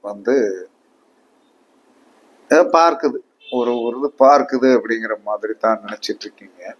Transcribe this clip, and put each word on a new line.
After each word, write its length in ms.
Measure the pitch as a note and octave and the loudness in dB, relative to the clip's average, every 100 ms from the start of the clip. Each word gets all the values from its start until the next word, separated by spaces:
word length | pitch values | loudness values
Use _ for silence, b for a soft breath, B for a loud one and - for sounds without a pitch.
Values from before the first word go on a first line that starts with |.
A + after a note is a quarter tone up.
| G#2 | -14
வந்து, 260 | G#2 G2 C3+ G#2 F#2 F#2 _ _ _ _ _ _ _ _ _ _ _ _ _ _ _ _ _ _ D#3 | -8 -2 0 0 -6 -14 _ _ _ _ _ _ _ _ _ _ _ _ _ _ _ _ _ _ 2
அஹ், 160 | F3 E3 | 4 4
பார்க்குது, 420 | E3+ E3 C#3+ - _ _ - B2+ | 2 2 -4 -6 _ _ -8 -4
ஒரு, 160 | A#2+ A#2+ A#2 | -2 -2 -4
ஒரு 60 | B2 | -4
இது 100 | C#3+ _ C3+ | -8 _ 6
பார்க்குது 460 | C#3+ C3+ C3 C3 B2 | 6 2 0 2 2
அப்படிங்கிற 360 | A2 A2+ A2+ G#2+ G#2 | 0 -6 -4 -8 -6
மாதிரி 260 | G#2+ G#2+ A2 A2+ | -8 -6 -2 -2
தான் 180 | A2 G#2 | -2 -4
நினைச்சிட்டு 400 | G#2+ - G#2 G#2+ | -12 -10 -10 -12
இருக்கீங்க. 360 | _ G2 F2+ F#2 | _ -20 _ -20